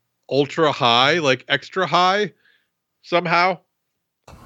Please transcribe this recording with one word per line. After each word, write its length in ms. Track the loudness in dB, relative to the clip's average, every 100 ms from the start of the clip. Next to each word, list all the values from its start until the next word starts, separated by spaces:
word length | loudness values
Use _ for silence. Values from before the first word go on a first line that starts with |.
| _ _ -6
ultra 440 | -2 -2 0 -2
high, 480 | 0 2 4 2 2
like, 260 | 0 -2 -2
extra 380 | -6 -6 -6 0
high 480 | 2 2 0 -4 -10 _ _ _ _ _ _
somehow, 600 | -4 -4 0 0 0 -4 _ _ _ _ _ _ -20 -20